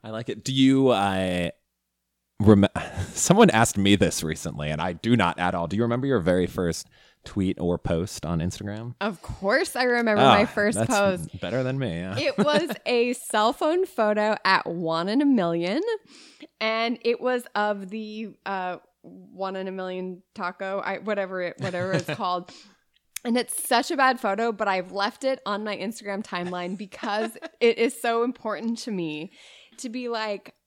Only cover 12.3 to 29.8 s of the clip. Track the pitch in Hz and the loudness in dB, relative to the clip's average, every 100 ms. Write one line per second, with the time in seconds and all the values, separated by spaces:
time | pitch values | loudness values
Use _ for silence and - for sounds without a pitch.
12.3 | - 285 294 320 226 - 247 240 247 - | 0 2 2 0 -6 -2 0 0 -2 -2
13.3 | 220 214 - 311 349 381 - 214 208 214 | 2 2 2 0 0 -2 0 0 2 0
14.3 | 214 190 190 - 170 165 165 180 233 285 | 0 4 2 2 -4 -2 -2 0 2 4
15.3 | 254 170 170 170 233 427 440 _ - - | 4 2 0 -2 -2 -2 -6 _ -20 -20
16.3 | _ - _ 220 220 233 240 226 240 247 | _ -20 _ -4 -2 -2 -2 -2 -2 0
17.3 | 247 240 208 208 208 190 220 214 214 220 | -2 -4 -2 0 -2 -6 -10 -10 -10 -10
18.3 | - - 190 180 175 _ _ - 185 185 | -10 -8 -6 -4 -8 _ _ -20 -20 -20
19.3 | 180 190 190 190 190 185 185 185 180 _ | -8 -6 -6 -6 -6 -8 -6 -8 -10 _
20.3 | - 180 180 190 196 - 196 196 202 190 | -8 -8 -6 -6 -4 -4 -6 -4 -4 -2
21.3 | 185 175 - 131 180 180 175 - 151 190 | -4 -6 -6 -6 -4 -2 -2 -4 -4 -2
22.3 | 180 180 - - _ _ _ _ - 247 | -4 -6 -18 -20 _ _ _ _ -10 -2
23.3 | 240 247 - - 233 247 285 262 247 220 | 0 -2 -6 0 0 2 2 2 2 -2
24.3 | 196 233 208 208 190 180 190 202 - 262 | -2 -2 -2 -2 -2 -4 -4 -4 -2 -4
25.3 | 262 - 202 214 202 196 226 202 196 214 | -4 -4 -6 -4 -6 -6 -8 -8 -8 -6
26.3 | 180 175 180 175 185 208 - 247 208 226 | -6 -6 -6 -6 -8 -12 -10 -4 -2 -4
27.3 | - 320 _ 233 233 233 - 240 233 240 | -8 -18 _ 2 4 0 0 -2 0 0
28.3 | 247 220 190 226 233 - 196 165 151 170 | -2 -6 -4 -4 -6 -6 -4 -4 -6 -10
29.3 | - - - - - | -16 -20 -20 -20 -14